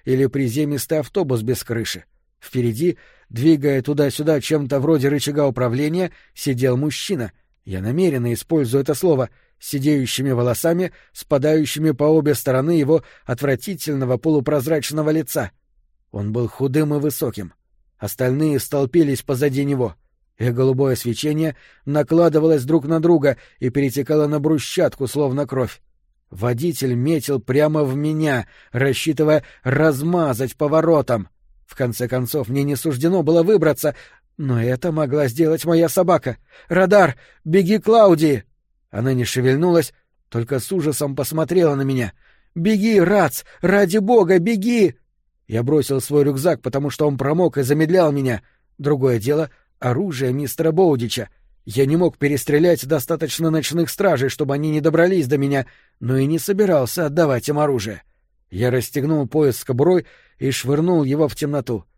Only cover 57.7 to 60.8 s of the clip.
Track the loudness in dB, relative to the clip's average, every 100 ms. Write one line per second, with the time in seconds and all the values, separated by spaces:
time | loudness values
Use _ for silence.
57.7 | -2 -4 -12 _ _ _ _ _ -4 -2
58.7 | -2 -2 -4 -2 -2 -2 0 0 0 -4
59.7 | 0 2 2 -2 _ _ _ -6 -4 -2
60.7 | 0